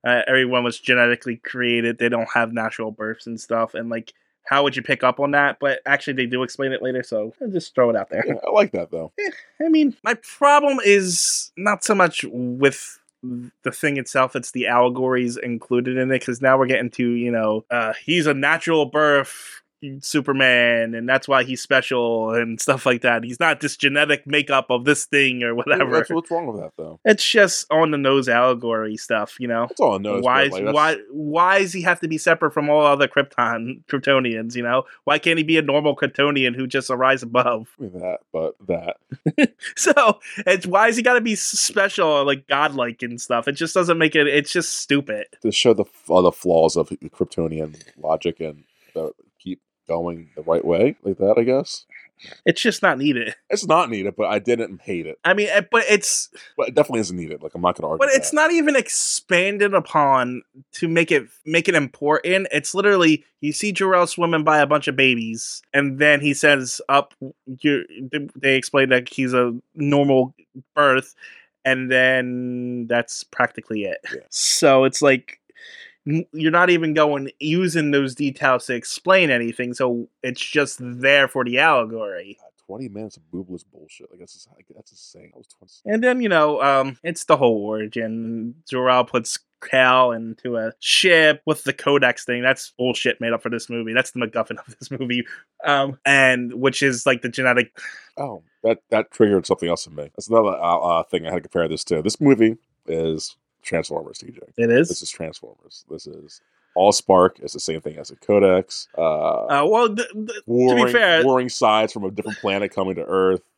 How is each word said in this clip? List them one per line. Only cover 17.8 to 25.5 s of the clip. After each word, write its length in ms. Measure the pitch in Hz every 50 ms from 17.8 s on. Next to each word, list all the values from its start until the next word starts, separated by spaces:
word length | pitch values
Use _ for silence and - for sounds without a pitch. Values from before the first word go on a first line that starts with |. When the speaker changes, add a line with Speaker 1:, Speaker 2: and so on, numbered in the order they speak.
| 117 110 110 - -
Speaker 1:
he's 220 | - 165 180 156
a 80 | 151 143
natural 540 | 135 139 143 156 165 - 170 165 156 147 131
birth 720 | 120 151 151 151 147 143 135 - - - - - - - _ _ _ _ - 139 135 139
Superman, 920 | 139 - - 151 139 - 139 135 135 131 123 123 120 120 120 117 117 113 117
and 140 | 117 117 120
that's 180 | 131 135 -
why 180 | - 139 131 123
he's 180 | 127 131 123
special 720 | - - 139 131 123 - 135 123 120 117 117 113 110 110 113
and 260 | 117 117 113 113 110
stuff 260 | - - 135 131 -
like 160 | 135 123 120
that. 220 | - 127 120 117 113
He's 160 | 120 123 -
not 220 | 175 165 156 -
this 160 | - 143 - -
genetic 500 | - 139 135 147 147 147 147 143 - 135
makeup 380 | 147 151 143 135 139 135 131 -
of 140 | 127 123 120
this 220 | 143 147 139 -
thing 360 | - - 143 139 135 127 123
or 140 | 120 120